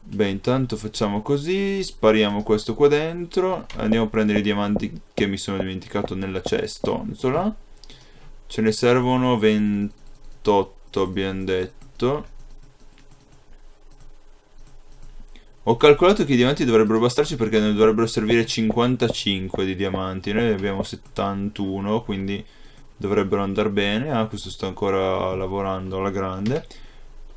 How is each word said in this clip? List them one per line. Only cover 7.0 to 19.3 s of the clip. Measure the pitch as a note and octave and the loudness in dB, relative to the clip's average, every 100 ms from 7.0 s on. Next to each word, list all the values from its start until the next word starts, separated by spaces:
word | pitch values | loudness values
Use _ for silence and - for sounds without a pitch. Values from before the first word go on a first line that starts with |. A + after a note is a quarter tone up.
| - - C3 C#3+ G3+ - - - - - - - - - - | -6 -4 -2 0 -2 -4 -18 -20 -20 -20 -20 -20 -20 -18 -8
Ce | - | 0
ne | A2 | 2
servono | G#2+ A#2+ B2+ B2 B2+ B2+ A#2+ | 4 4 4 4 2 2 4
ventotto. | G#2+ G#2+ G#2 G2+ G2+ - - - - - - G2+ F#2+ - - | 4 4 2 0 -4 -8 -20 -18 -18 -4 2 2 2 -8 -6
Abbiamo | G2 F#2 F#2 F#2+ F#2+ | -2 -2 -2 -4 -4
detto. | F#2+ F#2 F#2 - - - A#2+ C#3+ - - - - - - - - - - - - - - - - - - - - - - _ - - - - - - - - - - - - | -2 -2 -2 -8 -20 -4 -2 -2 -6 -16 -18 -18 -20 -20 -20 -20 -20 -20 -20 -20 -20 -20 -20 -20 -20 -20 -20 -20 -20 -20 _ -20 -20 -20 -20 -18 -16 -16 -16 -18 -20 -6 0
Ho | A#2+ | 6
calcolato | D3+ C#3+ F#3 G#3 | 8 8 6 4
che | D3 | 4
i | B2+ | 4
diamanti | B2 D3 | 4 2
dovrebbero | C#3 A2 G#2+ A2 | 4 4 4 4
bastarci | B2 B2 D3 | 2 2 -2
perché | C#3+ A2 G#2+ | -2 0 2
ne | G#2+ | 2
dovrebbero | G#2 A2 A2 A2+ | 4 4 4 0
servire | - G#2+ A#2 A2+ | 0 2 2 2
cinquantacinque | - A2 G#2 A#2+ B2 A#2 - - | 0 0 2 0 2 0 -2 -2